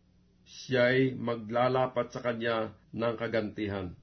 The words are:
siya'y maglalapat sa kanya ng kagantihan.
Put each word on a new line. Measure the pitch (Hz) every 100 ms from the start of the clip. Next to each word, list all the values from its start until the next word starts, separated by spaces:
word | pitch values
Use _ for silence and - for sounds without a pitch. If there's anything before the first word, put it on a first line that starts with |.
| _ _ _ _
siya'y | - - - 127 123 131 131
maglalapat | 120 117 117 107 117 127 131 127 - 120
sa | 127
kanya | 123 113 117 113 107 98 _
ng | 107 117
kagantihan. | 113 117 113 104 107 104 98 90 -